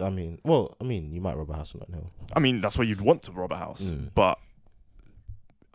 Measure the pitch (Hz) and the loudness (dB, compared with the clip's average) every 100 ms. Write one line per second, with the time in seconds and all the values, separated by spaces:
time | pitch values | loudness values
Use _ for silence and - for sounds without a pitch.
0 | 95 95 82 82 151 151 - - 127 104 | -4 -2 -6 -4 2 4 2 -4 -4 -4
1 | 76 85 92 76 76 78 78 - - 85 | -4 -4 -4 -4 -4 -6 -8 -12 -12 -10
2 | 87 - - 160 135 120 101 - 113 98 | -10 -12 -4 2 2 4 2 2 2 4
3 | 107 127 - 92 90 80 80 - 95 80 | 4 4 2 -6 -4 -4 -8 -6 -4 -4
4 | 113 113 98 - - - - - - - | 0 4 6 4 -4 -20 -20 -20 -20 -20
5 | - - - - - _ _ | -20 -18 -14 -14 -16 _ _